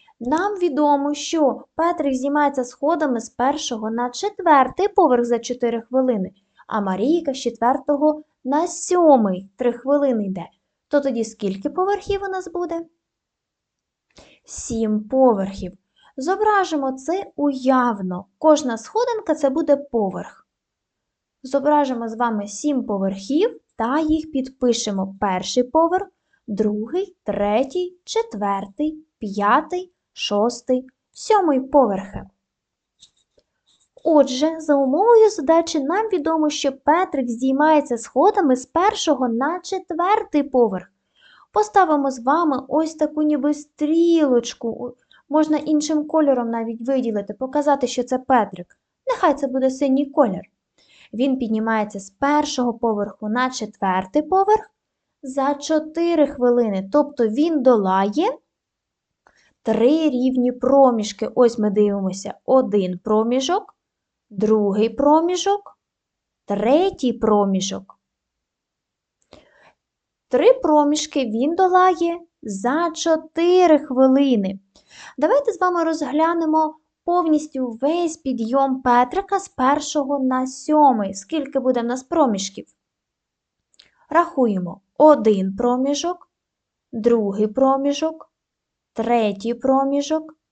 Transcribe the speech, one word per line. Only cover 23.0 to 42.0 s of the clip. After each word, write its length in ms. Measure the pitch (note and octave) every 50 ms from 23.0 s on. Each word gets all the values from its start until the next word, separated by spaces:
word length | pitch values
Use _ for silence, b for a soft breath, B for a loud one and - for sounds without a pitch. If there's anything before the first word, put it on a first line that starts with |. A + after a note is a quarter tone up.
| G3 F#3+ F#3+ F#3+ - - C4+ D#4+ G#4 A#4+ - - _ _ _
та 240 | - A3+ A#3+ C4+ D#4+
їх 320 | D#4+ D#4 D#4 D#4 D#4 -
підпишемо. 840 | - C4 C4 - - - B3+ A#3+ A3+ - - G#3+ G3+ F#3+ F#3+ G3 G3 -
Перший 420 | G#3+ G3 F#3 F#3 F#3+ - - B3+
поверх, 460 | B3+ B3+ - D#4+ E4 E4 F4+ F#4+ G4+ - _ _ _ _ _ _ _
другий, 720 | - G3+ F#3+ G#3+ G#3 G#3 G#3 A3 B3 D4+ F#4 G4+ F#4+ _ _ -
третій, 720 | - G3 G3+ G3+ G#3 G#3 A#3 C#4 C4+ - F4+ F4+ F4+ - _ _
четвертий, 1000 | - - A4+ A4+ A4+ - G3 G#3 G3+ G3 G3 G3+ G3 - - D4+ D#4 D#4 D#4 - _ _ -
п'ятий, 760 | A3+ G3+ G3 G#3 G3+ G#3 A#3+ D4 D#4 D4+ F4+ F4+ F#4 - _ _ _ _
шостий, 720 | _ - - - G#3 G#3 A3 A#3+ A#3+ - - - B3+ B3+ B3+ C4 _ _ _ _
сьомий 480 | _ - - - A4 G4+ F#4 D#4+ C#4 C4
поверхи. 600 | C4 - - D4 - G#3 G3 F#3+ - - - - - - _ _ _ _ _ _ _ _ _ _ _ _ _ _ - _ _ _ _ _ _ _ _ _ _ _ _ _ _ _ _ _ _ - -
Отже, 520 | F4 D#4 D4 C4 A#3+ B3+ B3+ D4+ D#4+ D#4+ D#4+
за 140 | D4+ D4 D4
умовою 560 | C#4 C#4 B3+ C4+ E4+ G#4 A#4+ A#4+ A4 A4 G#4
задачі 500 | G#4+ - C#4 C#4+ D#4+ E4 E4 E4 - D4+
нам 280 | C4 C#4 F4 G#4 A4+ A4
відомо, 420 | G#4+ D#4 C#4+ D#4+ D#4+ D#4+ D4+ D4+
що 220 | D4 - - C#4
Петрик 560 | C4+ - - C#4+ D#4 F4 F#4+ F4 - C4+ B3 B3
здіймається 720 | A3+ A#3 C4 C4 C4+ C#4 D4+ D#4 D#4 D4 C#4+ D4 A#3+ A3+
сходами 580 | - - - B3+ D#4+ G#4 G#4+ G#4 E4+ C4+ B3+
з 100 | B3+ C4
першого 600 | _ - E4 F#4 G#4+ G#4+ - - E4 C#4+ B3 B3+ A#3+
на 320 | A3+ A#3 C4+ D4+ F4 F#4
четвертий 840 | - - F#4+ F#4 F#4 - E4 D#4+ F4 F#4+ G#4+ A4+ - - - D4
поверх. 440 | C4+ C4+ - B3+ A#3 G3+ F#3+ F3+ - _ _ _ _ b b b b b b b b b
Поставимо 580 | - G#4 G#4+ G#4+ - G4+ F#4 D#4 D4+ C#4+